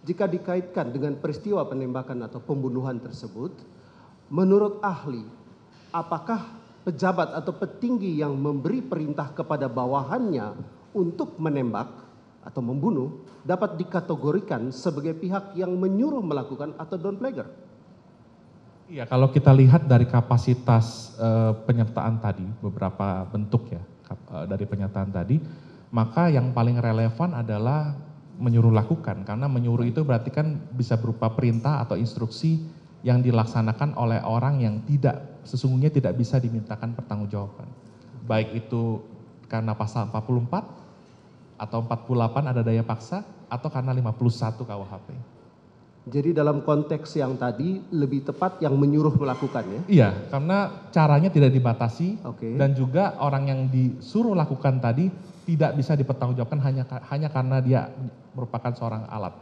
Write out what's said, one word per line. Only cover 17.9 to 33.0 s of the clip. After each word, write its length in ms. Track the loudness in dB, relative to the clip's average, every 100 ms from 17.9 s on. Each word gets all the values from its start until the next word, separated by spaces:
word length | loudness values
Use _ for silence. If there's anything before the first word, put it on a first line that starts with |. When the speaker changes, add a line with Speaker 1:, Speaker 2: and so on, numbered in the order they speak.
| -20 -20 -20 -20 -20 -20 -20 -20 -20 -14
Speaker 2:
Iya, 160 | -10 0
kalau 240 | 4 6
kita 160 | 8 8 10
lihat 320 | 10 10 8
dari 160 | 6 6
kapasitas, 1120 | 2 4 2 4 0 4 4 4 -4 -14 -4
eh, 340 | 2 4 4 2 2
penyertaan 560 | 2 2 0 -2 0
tadi, 240 | -2 -4 -6 -6
beberapa 640 | -6 -4 -6 -2 -2 -2 -4
bentuk 400 | -6 0 0 -2
ya, 160 | -12 -12 -18 -14
kap-, 200 | -14 -12
eh, 140 | -10 -6
dari 160 | -4
pernyataan 480 | -4 -4 -4 -2 -4
tadi, 320 | -4 0 0 -2 -14 -20 -20 -6
maka 400 | -2 0 2 2
yang 240 | 2 2 2
paling 240 | 2 2
relevan 560 | 0 2 0 0 -2 -2
adalah 560 | -4 -2 0 0 -2 -6 -12 -20 -20 -4
menyuruh 320 | 2 6 6
lakukan, 560 | 6 2 -2 -2 -6 -6
karena 240 | -4 0
menyuruh 320 | 0 2 2
itu 240 | 0 0 2
berarti 240 | 0 0
kan 240 | -2 -2 -4 -6
bisa 240 | -4 0 0
berupa 320 | 0 -2 -2 2
perintah 480 | 2 2 0 -2
atau 160 | 0 -2
instruksi 640 | -2 -2 -6 -2 0 0 -2 -14 -20 -6